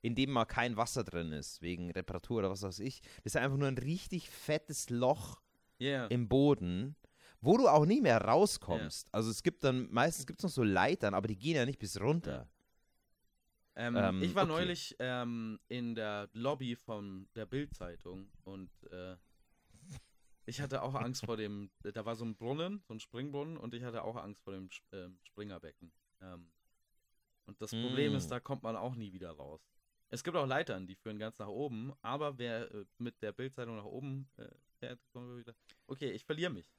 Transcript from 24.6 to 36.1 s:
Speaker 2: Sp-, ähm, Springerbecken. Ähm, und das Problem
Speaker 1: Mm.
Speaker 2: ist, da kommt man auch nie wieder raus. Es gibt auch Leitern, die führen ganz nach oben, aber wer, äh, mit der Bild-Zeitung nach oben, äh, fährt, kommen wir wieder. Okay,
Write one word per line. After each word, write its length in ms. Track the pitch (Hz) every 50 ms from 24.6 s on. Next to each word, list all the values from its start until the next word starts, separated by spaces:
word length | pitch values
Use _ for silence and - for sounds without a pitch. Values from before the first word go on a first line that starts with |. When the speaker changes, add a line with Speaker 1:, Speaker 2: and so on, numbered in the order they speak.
| 92 92 -
Speaker 2:
Sp-, 100 | - _ _
ähm, 280 | - 98 90 90 92 92 _
Springerbecken. 680 | - _ 104 104 104 95 85 82 80 - _ 90 82 _ _ _ _ _ _
Ähm, 300 | 95 92 90 87 87 82 80 _ _ _ _ _ _ _ _ _ _ _ _ _ _ _ _ _ _
und 160 | - 101 _
das 100 | 107 107
Problem 420 | 113 113 120 123 127 131 147 147 -
Speaker 1:
Mm. 40 |
Speaker 2:
ist, 100 | - 87
da 120 | 78 - 123
kommt 240 | - - 139 131 -
man 120 | 113 113
auch 200 | 101 104 123 127
nie 180 | 117 110 101 92
wieder 180 | 92 90 85
raus. 300 | 80 73 69 69 76 80 _ _ _ _ _ _ _ _ _ _
Es 140 | - 123 -
gibt 120 | 175 165
auch 100 | 147 143
Leitern, 400 | 131 131 147 156 - 117 95 95
die 80 | 90 95
führen 240 | _ _ 113 107 104
ganz 200 | 107 113 - _
nach 80 | 107
oben, 460 | 101 101 113 143 147 120 110 117 135 139 _
aber 360 | - 113 127 147 156 147 139
wer, 320 | 120 120 120 113 113 120 - -
äh, 120 | 104 98 _ _
mit 240 | _ 120 120 - _
der 100 | - 104
Bild-Zeitung 460 | 101 - 127 135 131 - 123 117 113
nach 80 | 107 101
oben, 440 | 104 - 127 135 139 135 139 135 135 _
äh, 100 | - 113 - - _ _ _ _ _
fährt, 200 | - 123 123 120 _ _ _
kommen 160 | 123 123 123
wir 80 | 123
wieder. 180 | 123 117 117 113 _ _ - - _ _
Okay, 240 | - - 135 147 131